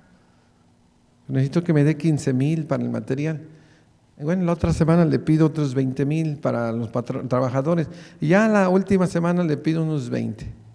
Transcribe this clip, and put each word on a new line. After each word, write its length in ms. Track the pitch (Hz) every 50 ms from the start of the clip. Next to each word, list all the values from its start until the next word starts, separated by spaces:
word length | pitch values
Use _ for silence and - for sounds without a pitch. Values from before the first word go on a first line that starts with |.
| _ _ _ _ _ _ _ _ _ _ _ _ _ _ _ _ _ _ _ _ _ _ _ _ _
Necesito 360 | - 135 135 135 139 - 175 170
que 100 | 170 160
me 100 | 147 143
dé 140 | 151 156
quince 360 | 151 - 165 151 127 - 143 127
mil 320 | 127 135 147 165 165 143
para 180 | - 139 123 120
el 60 | 120
material. 580 | 117 117 107 - 131 135 147 160 160 147 - - - - - _ _ _ _ _ _ _ _ _ _ -
Y 40 | 147
bueno, 200 | 151 180 190 180
la 80 | 170
otra 220 | 170 165 - 170 160
semana 320 | - 165 151 165 175 170
le 120 | 151 135
pido 300 | 131 - - 156 156 160
otros 260 | 151 156 156 147 135 123
veinte 320 | 135 135 131 127 147 143
mil 320 | 139 151 160 160 156 143
para 340 | - - 127 120 120 117 113 113
los 160 | 117 117 107
patro-, 360 | - 123 117 - 127 131 127
trabajadores. 600 | 120 127 127 131 127 120 135 135 160 175 170 147 117 - - - - - -
Y 80 | 156
ya 220 | 151 180 202 220 220
la 180 | 214 202 190
última 400 | 185 185 196 190 - 202 185 180
semana 360 | - - 170 170 170 175 180 175
le 140 | 156 147
pido 260 | 131 - 160 160 165 160
unos 260 | 156 156 147 123 120
veinte. 440 | 123 120 113 113 107 - - - 113 - - - -